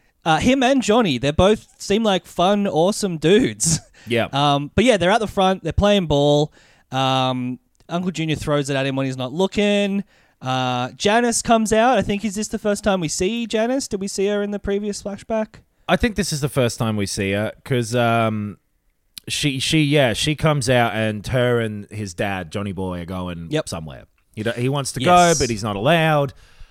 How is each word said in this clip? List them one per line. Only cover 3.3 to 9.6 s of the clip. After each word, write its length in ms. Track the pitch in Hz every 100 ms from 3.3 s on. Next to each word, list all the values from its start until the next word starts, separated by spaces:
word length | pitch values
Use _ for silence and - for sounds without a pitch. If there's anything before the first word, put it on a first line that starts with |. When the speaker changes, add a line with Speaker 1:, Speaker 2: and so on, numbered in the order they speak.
| 208 135 104 165 156
Speaker 1:
<laughs> 40 | - -
Speaker 2:
Yeah. 220 | 110 117 104
Speaker 1:
Um, 360 | 135 147 143 143
but 80 | -
yeah, 140 | 196 202
they're 140 | 175
at 80 | 226
the 60 | 202
front. 360 | 202 185 190
They're 80 | 165
playing 360 | - 202 202 156
ball. 440 | 143 147 147 151 _ _ _ -
Um, 680 | 131 131 131 127 127 123 123 _ _ -
Uncle 240 | 170 185
Junior 240 | 160 160
throws 340 | 143 156 147 139
it 60 |
at 100 | 135
him 120 | 139 135
when 80 |
he's 100 | 135
not 160 | 131 127
looking. 720 | 156 190 214